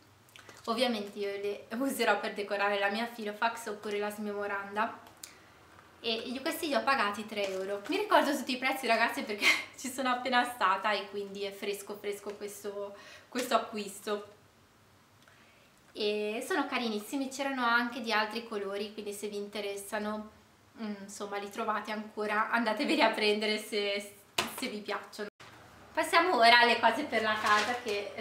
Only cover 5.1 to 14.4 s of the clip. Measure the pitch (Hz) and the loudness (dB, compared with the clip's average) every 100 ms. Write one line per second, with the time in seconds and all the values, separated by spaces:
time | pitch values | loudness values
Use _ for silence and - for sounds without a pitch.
5.1 | - - - - - - - - - 226 | -18 -18 -18 -20 -20 -20 -20 -20 -10 -4
6.1 | 226 233 254 302 311 330 240 226 262 208 | -4 -4 -4 -4 -4 0 2 4 2 2
7.1 | 208 214 208 196 190 190 202 - 381 415 | 0 -6 -4 -2 -2 -4 -4 -2 -2 6
8.1 | 311 262 277 - 254 262 269 233 226 233 | 6 6 2 -2 -2 0 0 2 4 4
9.1 | - 220 208 - - - - 254 - 254 | 0 -6 2 4 4 -2 -10 -8 -2 0
10.1 | 247 254 247 - - 190 196 220 202 196 | 0 2 2 2 2 2 4 2 0 -2
11.1 | 202 196 196 196 196 208 196 - - 202 | -8 -8 -6 -8 -6 -6 -6 -6 -8 -6
12.1 | 202 214 202 208 - 208 202 202 - - | -6 -8 -10 -10 -8 -8 -6 -8 -10 -18
13.1 | - - 247 240 226 226 214 190 - - | -20 -10 -6 2 2 2 -6 -8 -8 -4
14.1 | 208 - - | -4 -6 -18